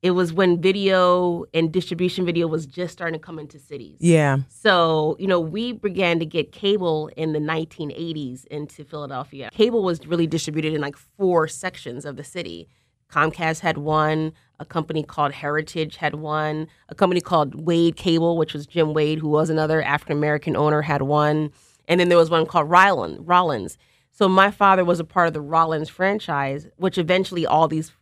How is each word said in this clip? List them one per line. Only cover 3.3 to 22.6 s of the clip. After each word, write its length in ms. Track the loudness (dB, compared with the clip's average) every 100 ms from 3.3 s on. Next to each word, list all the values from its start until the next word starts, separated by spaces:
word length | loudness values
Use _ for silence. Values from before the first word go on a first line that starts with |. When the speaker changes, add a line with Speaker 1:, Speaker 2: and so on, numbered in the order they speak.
| -16
Speaker 1:
into 180 | -16 -20
cities. 400 | _ -16 -16 -2
Speaker 2:
Yeah. 380 | 4 4 4 0 -2
Speaker 1:
So, 680 | -2 2 4 4 2 0 -2
you 100 | 0
know, 120 | 0
we 320 | 0 -4 -6
began 480 | -6 -6 -2 0 0
to 60 | 0
get 260 | -4 -4
cable 580 | -4 0 0 0 -2 -4 -6
in 140 | -4
the 60 | -2
nineteen 500 | -2 -4 -6 -8 -10 -8
eighties 500 | -8 -8 -8 -12 -14
into 320 | -12 -12 -14
Philadelphia. 680 | -16 -14 -10 -10 -12 -14 -16
Cable 280 | 0 2 2
was 240 | 0 -2 -4
really 220 | -2 0
distributed 460 | -2 -4 -4 -4
in, 80 | -4
like, 160 | -6 -10
four 500 | _ _ 0 2 0
sections 560 | -4 -10 -10 -12 -12 -12
of 120 | -14
the 60 |
city. 440 | -12 -12 -12 -12 -18 _ _ _ _
Comcast 520 | -2 -2 -2 -4 -2
had 160 | -2 -2
one, 560 | 0 0 2 0 -2 -8 _ _
a 60 | -8
company 380 | -6 -4 -6
called 280 | -6 -2 -4
Heritage 640 | -2 -4 -4 -4 -6 -6 -4
had 180 | -6 -6
one, 520 | -6 -4 -2 -4 -8 _ _
a 60 | 0
company 260 | 0 2
called 340 | 0 0 0 -2 0
Wade 300 | 2 2 2
Cable, 420 | 0 2 2 0
which 160 | -2
was 140 | -4 -8
Jim 260 | 0 0
Wade, 260 | 2 0 0
who 100 | 0
was 200 | 0 2
another 320 | 0 0 0
African-American 720 | 0 -4 -2 -2 0 0 -2 0
owner, 240 | 2 0
had 200 | 0 -2
one. 480 | 0 2 2 0 -2 _ _ _ _
And 120 | 2
then 100 | 6
there 80 | 6
was 120 | 6
one 160 | 2 2
called 240 | 0